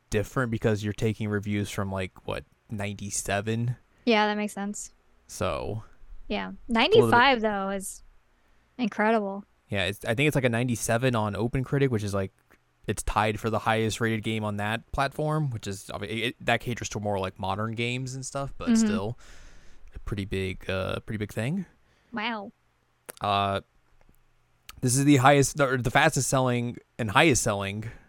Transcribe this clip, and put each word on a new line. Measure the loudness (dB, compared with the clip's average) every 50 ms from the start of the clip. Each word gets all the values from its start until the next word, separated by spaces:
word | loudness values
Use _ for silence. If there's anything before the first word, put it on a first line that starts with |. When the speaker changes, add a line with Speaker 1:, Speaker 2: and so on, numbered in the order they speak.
| _ _
Speaker 1:
different | -2 -2 -2 0 -2 -2 -2 0
because | -2 0 2 2 2 2
you're | 0 -4 -4
taking | 0 0 -2 0 0 -2 -2
reviews | -2 -2 -2 0 -2 -2 -2 -2
from, | -4 -4 -4 -4
like, | -4 -4 -4 -6 -8 -12 -10
what, | -8 -8 -8 -10 -14 _ _ _ -12
ninety-seven? | -8 -6 -6 -6 -8 -8 -8 -8 -8 -6 -2 -2 -2 -2 0 -2 -2 0 0 -2 -4 -6 _ _ _ _ _
Speaker 2:
Yeah, | 2 4 4 4
that | 2 0 -2
makes | -4 -6 -6
sense. | -8 -8 -8 -8 -10 -12 -14 -18 _ _ _ _ _ _
Speaker 1:
So. | -20 -8 -6 -4 -4 -4 -4 -6 -6 -6 -8 -10 -14 -18 -20 -18 -16 -16 -14 -8 -6
Speaker 2:
Yeah. | -6 -6 -6 -8
Speaker 1:
It's | -12 -14 -6 -2
a |
little | 0 2 4 6
bit | 8 8 8 8
Speaker 2:
Ninety-five, | 6 6 6 6 4 4
though, | 0 -2 -2 -2 -2 -4
is | -4 -6 -6 -10 -12 -14 -18 -20 -20 -20 _ _ _ _ _ _ _ _ _ _ _ -4
incredible. | -4 -2 0 0 2 2 2 2 0 -2 -6 -8 -10 _ _ _ _ _
Speaker 1:
Yeah, | -2 0 0
it's, | 0 -2 -2 -2
I | -2 2
think | 4 4 4
it's, | 4
like, | 4 2
a | 2
ninety-seven | 2 2 2 0 0 -2 0 0 2 2 4 2 2
on | 2 0 0 0
OpenCritic, | -2 -2 0 0 -2 -2 0 2 2 2 2
which | 2 0
is, | -2 -2 -2
like, | -2 -2 -4 -8 _ _ _ -20 _ _ _ _ _ -6
it's | -4 -4 -2
tied | -4 0 2 2 2 2 0 -2
for | -2 -2
the | -2 0
highest | 0 0 2 2 2 0 0 0
rated | 0 0 0 -2
game | -2 -2 -2 -2 -2
on | -4 -4
that | -4 -2 -4 -4 -4 -6 _
platform, | -2 -2 -2 -2 -2 -2 -2 0 0 0 0 -2
which | -4 -4 -6
is, | -8 -8 -8 -10 -10
I | -8 -8
mean, | -6 -6
it, | -4 -2 -2 -4 -4 -4
that | 0 0 0 0
caters | 0 -4 -4 -4 -6 -6
to | -6 -4
more, | -2 -2 -2 0
like, | -2 -4 -4 -6
modern | -4 -4 -2 -2 -4 -4 -4
games | -2 -2 -2 -2 -4 -6 -6 -8
and | -10 -10
stuff, | -8 -6 -6 -6 -6 -8
but | -4 0 2
Speaker 2:
Mm-hmm. | 4 4 4
Speaker 1:
still | 4 2 0 -2 -4 -6 -8 -12 -18 -18 -18 -18 -18 -20 -20 -20 -18 -18 -18 -18 -16 -16
a | -12
pretty | -8 -6 -4 -4 -4
big, | -4 -4 -2 -2 -4 -6 -6 -6 -4
uh, | -4 -2 -2 -4 -4 -6
pretty | -6 -8 -6 -6
big | -6 -6
thing. | -4 -4 -4 -2 -4 -4 -6 -8 _ _ _ _ _ _ _ _
Speaker 2:
Wow. | -8 -6 -4 -4 -6 -6 -10 -12 -16 _ _ _ _ _ _ _ _ _ _ -20 -10 -4
Speaker 1:
Uh, | -2 0 2 2 2 0 -2 -4 -6 _ _ _ _ _ _ _ -20 -20 _ _ _ _ _ _ _ _ _ _ _ -20 -8 -2
this | 0 2 2 4
is | 6
the | 6 6
highest, | 8 8 8 8 8 6 4 2 2
or | 2 2 2 0
the | 0 2
fastest | 4 4 4 4 4 2 0 2
selling | 2 2 2 2 2 0 -2 -4 -6 -10 -16 _ _ -6
and | -4 2
highest | 4 6 6 6 6 4
selling, | 2 0 0 0 -2 -4 -4 -6 -8 -10 -12 -16 -20